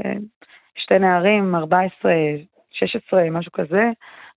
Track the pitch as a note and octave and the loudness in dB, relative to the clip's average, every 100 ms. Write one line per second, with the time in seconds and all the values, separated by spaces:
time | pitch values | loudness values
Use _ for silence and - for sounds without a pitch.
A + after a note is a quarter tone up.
0 | G3 G3+ G#3+ _ - - _ - - F#3+ | -6 -8 -10 _ -20 -20 _ -16 0 2
1 | F#3+ F3+ F#3 G#3+ G3 F3 D#3 F3+ F#3 - | 4 2 2 2 0 -2 0 0 0 -2
2 | G3 E3+ D3+ D3 D#3+ _ _ - F#3 A3+ | 0 2 0 -4 -10 _ _ -4 -4 -4
3 | - F#3+ E3 E3 F3 - D#3+ F#3 A#3 A3+ | -2 0 0 -2 -6 -8 -2 0 0 -2
4 | - - - | -12 -20 -20